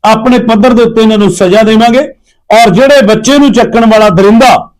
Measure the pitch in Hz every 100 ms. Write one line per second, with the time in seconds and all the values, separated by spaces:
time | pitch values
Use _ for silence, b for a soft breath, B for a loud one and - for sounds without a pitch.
0 | 214 226 254 247 220 220 240 226 233 220
1 | 220 214 202 - 185 208 220 220 233 240
2 | 294 - _ _ _ 214 233 180 277 285
3 | 208 220 233 285 285 233 226 226 226 220
4 | 214 175 196 226 254 156 -